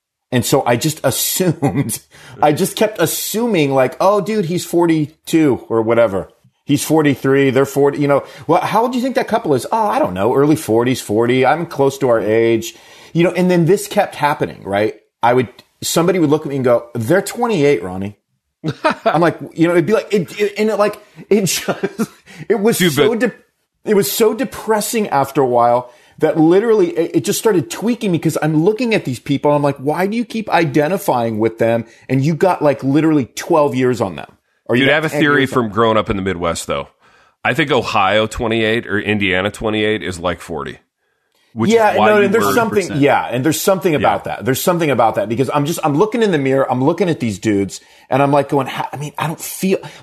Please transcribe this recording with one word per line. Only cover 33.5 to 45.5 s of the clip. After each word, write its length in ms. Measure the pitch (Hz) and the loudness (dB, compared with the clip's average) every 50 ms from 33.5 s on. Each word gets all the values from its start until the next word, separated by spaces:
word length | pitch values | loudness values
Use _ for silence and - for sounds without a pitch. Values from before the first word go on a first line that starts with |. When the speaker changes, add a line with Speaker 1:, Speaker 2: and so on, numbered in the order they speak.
| 170 156 147 143 135 | 2 2 2 2 2
Speaker 1:
years 240 | 127 131 123 127 104 | 0 0 0 0 0
on 160 | 113 95 82 | -2 -4 -6
them." 220 | 69 - - - _ _ _ _ _ _ | -10 -14 -16 -18 _ _ _ _ _ _
Or 120 | - 117 123 | -2 0 2
you 60 | 135 | 2
Speaker 2:
Dude, 80 | 139 | 2
I 20 | 143 | 2
Speaker 1:
got 100 | 156 156 | 2 0
Speaker 2:
have 20 | |
a 40 | 156 | -2
Speaker 1:
10 100 | 143 147 | -2 0
Speaker 2:
theory 220 | 151 147 147 143 | 2 2 2 2
Speaker 1:
years 80 | 135 127 | 2 0
on 20 | - | 0
Speaker 2:
from 80 | 131 117 | 0 -2
Speaker 1:
them. 60 | 107 92 | 0 0
Speaker 2:
growing 240 | 107 117 113 110 107 | 2 2 2 2 2
up 120 | 101 - | 0 0
in 60 | 107 | -2
the 80 | 98 95 | -4 -2
Midwest, 440 | 95 92 85 87 85 82 - - - | -4 -4 -2 -2 -4 -4 -4 -4 -6
though. 200 | 78 71 - - _ _ _ _ _ _ _ _ _ _ - | -6 -6 -6 -10 _ _ _ _ _ _ _ _ _ _ -4
I 100 | - 135 | -2 0
think 160 | 139 156 139 | 0 0 0
Ohio 580 | 151 120 110 - - 110 98 92 104 107 110 107 | 0 -2 0 0 0 0 2 2 2 2 0 0
twenty-eight 600 | - - 120 113 113 113 110 107 110 117 - - | -2 -4 -4 -2 -2 0 0 0 0 -2 -4 -4
or 100 | 98 104 | -6 -4
Indiana 540 | - 98 107 104 98 95 90 92 95 104 | -2 -2 -2 0 0 0 0 0 0 -2
twenty-eight 500 | - - 113 110 107 107 107 107 107 104 | -4 -4 -4 -4 -2 0 0 0 -2 -2
is 180 | 73 87 90 82 | -4 -8 -8 -6
like 180 | 85 87 85 - | -4 -4 -6 -6
forty. 400 | - - 85 73 69 64 - - _ _ _ _ _ _ _ _ _ _ _ _ _ _ - | -8 -10 -10 -10 -10 -10 -14 -16 _ _ _ _ _ _ _ _ _ _ _ _ _ _ -6
Which 140 | 107 110 196 | -2 0 2
Speaker 1:
Yeah, 220 | 226 226 220 208 | 4 4 4 2
Speaker 2:
is 80 | 202 208 | 2 2
why 80 | 208 208 | 2 4
Speaker 1:
no, 100 | 214 208 | 4 4
Speaker 2:
you 80 | 202 | 2
Speaker 1:
and 80 | 196 196 | 2 2
there's 120 | 226 208 | 0 0
Speaker 2:
were 80 | 202 196 | 0 0
Speaker 1:
something, 260 | 240 226 214 208 208 180 - | 0 0 0 0 -2 -2 -2
Speaker 3:
percent. 120 | - 139 | 0 2
Speaker 1:
yeah, 260 | 139 135 120 95 82 80 | 2 4 4 2 0 -2
and 180 | 113 127 131 | -4 -2 0
there's 160 | 160 151 - | 0 -2 0
something 320 | - - 190 185 165 185 151 | 0 0 0 0 0 0 0
about 280 | 135 95 113 101 95 - | 2 2 0 0 0 -4
Speaker 2:
Yeah. 120 | 90 76 - | -8 -8 -6
Speaker 1:
that. 80 | 98 | -2
There's 140 | 117 135 - | -2 -2 -2
something 300 | - 190 175 165 170 147 | 0 0 0 0 0 0
about 240 | 127 113 117 110 - | 2 2 2 2 2
that, 140 | 139 - 107 | 0 -2 -2
because 220 | 117 107 135 - | -2 -2 -2 -2